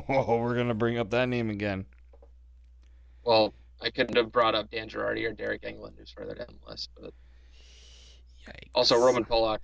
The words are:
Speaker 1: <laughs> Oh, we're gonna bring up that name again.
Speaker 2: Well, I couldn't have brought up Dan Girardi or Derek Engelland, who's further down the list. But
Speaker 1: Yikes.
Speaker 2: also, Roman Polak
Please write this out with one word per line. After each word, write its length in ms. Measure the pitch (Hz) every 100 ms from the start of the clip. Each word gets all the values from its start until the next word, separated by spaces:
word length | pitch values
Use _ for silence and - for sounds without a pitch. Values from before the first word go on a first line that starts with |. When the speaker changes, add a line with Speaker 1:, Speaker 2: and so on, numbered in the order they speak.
Speaker 1:
<laughs> 80 | -
Oh, 300 | 135 113 117
we're 160 | 120 120
gonna 180 | 120
bring 220 | 107 117 120
up 140 | 104
that 180 | 117 127
name 220 | 123 110
again. 340 | 104 104 95 98 - - - - - - - - - - - - -
Speaker 2:
Well, 280 | 117 113 107 - - -
I 80 | 117
couldn't 260 | - 123 117
have 160 | 113
brought 220 | 127 113
up 160 | 113 107
Dan 180 | 113 110
Girardi 400 | 107 110 110 113
or 40 |
Derek 300 | 107 107 107
Engelland, 360 | 113 107 107 107
who's 120 | 110
further 240 | - -
down 120 | - - -
the 60 | 57
list. 180 | 55 - -
But 140 | - - - - - - - - - - - - - - -
Speaker 1:
Yikes. 240 | - -
Speaker 2:
also, 220 | - 123 120
Roman 280 | 127 123
Polak 340 | 110 117 113 107